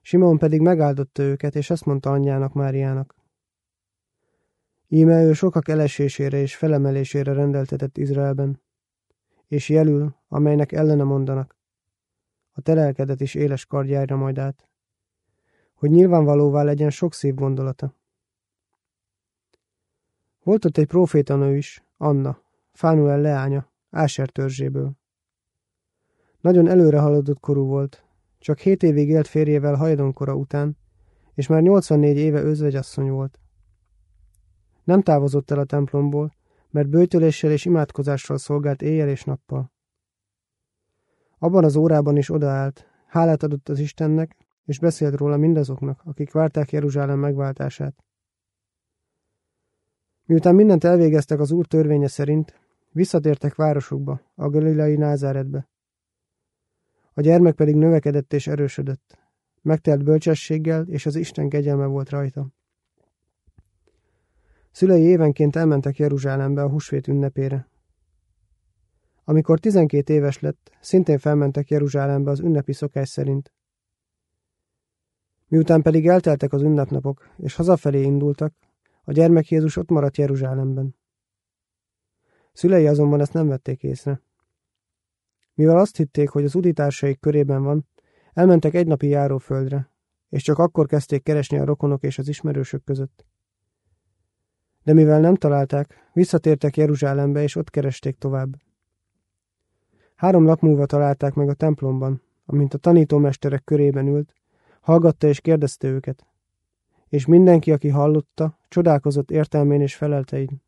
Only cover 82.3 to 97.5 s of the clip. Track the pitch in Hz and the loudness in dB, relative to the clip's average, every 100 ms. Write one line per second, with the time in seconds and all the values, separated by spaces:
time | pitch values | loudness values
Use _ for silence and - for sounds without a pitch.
82.3 | _ _ - 180 185 151 147 147 147 143 | _ _ -2 2 4 4 4 2 2 0
83.3 | 165 156 131 - - 139 131 143 135 _ | -2 -2 -2 -8 -8 -8 -8 -8 -10 _
84.3 | _ _ _ _ _ _ _ _ _ _ | _ _ _ _ _ _ _ _ _ _
85.3 | _ _ - 156 165 202 - 147 - 143 | _ _ 0 4 4 2 -2 -4 -2 -2
86.3 | 147 143 170 180 156 143 - 139 135 156 | -2 -2 0 -2 0 -4 -2 -6 -2 -2
87.3 | 147 143 135 139 151 - _ _ _ _ | 0 0 -2 -2 -4 -6 _ _ _ _
88.3 | - 180 170 156 175 170 143 143 143 143 | 2 4 6 2 0 0 0 0 0 0
89.3 | 135 _ 135 131 139 131 _ _ _ _ | -4 _ -6 -4 -6 -8 _ _ _ _
90.3 | 143 143 151 170 - 147 151 - 143 - | -6 -2 0 0 0 0 -2 -2 -4 -2
91.3 | 151 135 143 139 147 147 139 139 135 139 | -4 -2 -2 -2 -2 -2 -2 -6 -8 -10
92.3 | 147 156 139 131 143 - 135 135 _ _ | -8 -6 -6 -6 -10 -8 -8 -8 _ _
93.3 | _ _ _ _ _ _ _ _ _ _ | _ _ _ _ _ _ _ _ _ _
94.3 | _ _ _ _ _ 151 156 151 151 165 | _ _ _ _ _ 4 6 6 6 4
95.3 | 185 151 143 135 143 143 _ _ 170 180 | 2 2 0 -2 -4 -6 _ _ -2 0
96.3 | 170 160 147 147 147 147 143 143 139 143 | 2 2 0 0 0 0 0 -2 -2 -2
97.3 | 143 147 | -2 -4